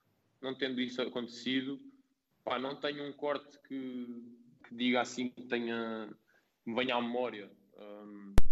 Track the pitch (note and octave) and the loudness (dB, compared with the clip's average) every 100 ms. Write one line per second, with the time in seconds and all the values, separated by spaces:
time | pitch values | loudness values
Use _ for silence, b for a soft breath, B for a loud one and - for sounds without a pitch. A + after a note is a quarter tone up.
0 | _ _ _ _ C3 C3 C3+ B2 B2 B2+ | _ _ _ _ -10 -4 -4 -2 -4 -4
1 | B2 B2 A#2 - B2+ C3 C3 C#3 - - | -4 -4 -8 -6 -2 -2 -2 -8 -14 -20
2 | _ _ _ _ - B2 C3+ C#3+ D3 D3 | _ _ _ _ -6 -4 -4 -4 -6 -6
3 | C#3+ C#3 D3 C#3 - - - C3+ C3 B2 | -8 -6 -4 -4 -8 -20 -12 -8 -8 -8
4 | A#2+ A#2+ A#2+ - - - - A#2 B2 B2 | -10 -12 -16 -20 -20 -20 -14 -2 2 2
5 | A#2+ - B2 B2+ B2 A#2+ A#2 A#2 A2+ A2 | 0 -4 -6 -8 -6 -4 -2 -4 -4 -6
6 | G#2+ - _ b b _ A#2 A2+ B2+ A#2+ | -10 -16 _ b b _ -6 -2 0 0
7 | A#2+ A#2+ B2 G#2+ G2 - _ - G#2 G#2 | -2 -2 -4 -6 -14 -20 _ -20 -18 -16
8 | G#2 G2+ G2+ G2+ - | -16 -16 4 10 12